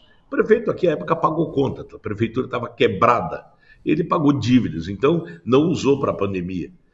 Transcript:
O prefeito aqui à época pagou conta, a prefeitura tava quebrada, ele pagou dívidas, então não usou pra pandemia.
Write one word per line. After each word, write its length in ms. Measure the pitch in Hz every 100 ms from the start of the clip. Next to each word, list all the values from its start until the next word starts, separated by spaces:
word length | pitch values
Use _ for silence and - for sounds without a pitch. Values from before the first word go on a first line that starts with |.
| _ _ _
O 40 |
prefeito 400 | 277 214 214 202
aqui 160 | - 175
à 60 |
época 240 | 151 170 165
pagou 340 | 160 160 156
conta, 360 | 131 127 87 - -
a 20 |
prefeitura 480 | 104 101 113 120 123
tava 220 | 117 117
quebrada, 800 | - 117 95 117 117 85 - - _ _ _
ele 200 | - 156
pagou 340 | 165 175 143 135
dívidas, 480 | 110 123 98 80 85
então 380 | 101 135 170 - -
não 260 | 110 131 170
usou 280 | 120 131 139
pra 140 | 107
pandemia. 580 | 85 101 95 87 90 71 - _